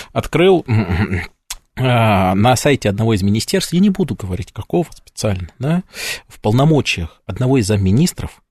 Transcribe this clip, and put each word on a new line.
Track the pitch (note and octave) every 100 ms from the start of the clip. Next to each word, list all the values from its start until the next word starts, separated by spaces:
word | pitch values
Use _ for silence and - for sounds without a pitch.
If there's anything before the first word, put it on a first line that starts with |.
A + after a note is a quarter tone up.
| -
открыл, | A2+ - C#3+ F#3 F3 -
<clears throat> | A2 F2+ F2 G#2+ F2+ - _ _ - _ -
а, | C3 A#2+ A2 G2 F#2
на | F#2+ A#2 B2
сайте | D3+ C3+ G#2
одного | G2+ A2+
из | G#2+
министерств, | G2 G#2+ - F#3+ -
я | E3+
не | G#3
буду | F#3 D#3
говорить, | G#2+ F#2 F2+ F2+
какого | - - E3+ E3
специально, | - - - A2 G2 E2+ -
да, | C3 F3 - - - - -
в | -
полномочиях | G#2+ A#2+ D3+ D3 - - E2 - -
одного | F#2 B2+ C3+
из | G2
замминистров | G#2+ F#2+ A2 F3+ - D#2+ - _